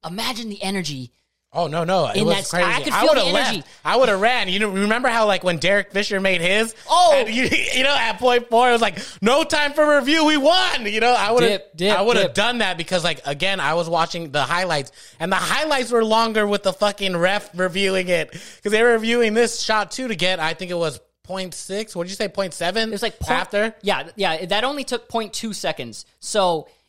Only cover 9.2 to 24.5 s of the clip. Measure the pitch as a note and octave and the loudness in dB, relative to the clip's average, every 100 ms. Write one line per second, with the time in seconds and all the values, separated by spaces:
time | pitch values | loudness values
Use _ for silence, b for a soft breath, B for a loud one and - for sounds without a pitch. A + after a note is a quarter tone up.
9.2 | G3+ C#4 D#4 D#4 C#4+ D4 D4+ D4 B3+ D#4+ | 2 2 2 0 0 2 4 4 4 4
10.2 | D4+ D4+ C#4 F4+ F#4 D#4 G#3+ G#3+ A3+ B3 | 4 4 4 4 2 -2 -2 0 2 4
11.2 | G3+ A#3 A#3+ G3 - D#3 F#3 G3+ G3+ A#3 | 2 4 2 0 -6 -4 0 2 2 2
12.2 | F3+ A#2 G#3+ B3 G3+ F3 E3 F#3 E3+ D#3 | 2 0 0 0 -2 -4 -2 -2 -2 -4
13.2 | - C#3+ F3+ F#3+ E3+ E3 E3 E3 E3 F3+ | -6 -4 -2 -2 0 0 0 0 0 -4
14.2 | E3 C#3+ C3 F3 F#3 D#3 C#3 B B B | -6 -4 0 -2 0 -2 -4 B B B
15.2 | E3 F#3+ E3+ A#3+ D#4 C#4 A#3 A#3+ A3 A3 | -2 -2 0 -2 0 -2 0 0 2 2
16.2 | A3+ A3 G#3 G3+ G3+ F#3 G#3 G3+ G3 F3 | 2 0 0 0 -2 0 -2 0 -4 0
17.2 | F3+ G3+ - E3+ F#3 F3 G3 F#3+ F3+ F3 | 0 0 -6 -4 -2 0 0 0 0 -2
18.2 | D#3 - - - G#3 G#3+ A#3 A#3 A3+ A#3+ | -2 -10 -20 -10 -2 2 4 2 2 2
19.2 | A3+ G#3+ A#3 - - A3 G3+ - C4 G3 | 2 2 0 -2 -2 -2 -2 -6 -6 -2
20.2 | F3+ F#3 D#3 E3 F#3 F3 E3 - _ _ | -2 0 -2 -4 -6 -4 -4 -6 _ _
21.2 | - F#3 F#3 - - G3 G#3+ F3 F3 G3 | -12 -10 -10 -12 -10 -8 -8 -8 -10 -6
22.2 | G#3 G3+ F#3+ D3+ E3+ G3+ A3 G3+ A3+ - | -6 -4 -6 -4 -4 -2 -4 -4 -6 -6
23.2 | - E3 F#3 G3+ A3+ A3 F#3+ G3+ - - | -2 -2 -2 -2 -2 -4 -4 -4 -4 -4
24.2 | F#3+ D#3+ F3+ | -2 -2 -2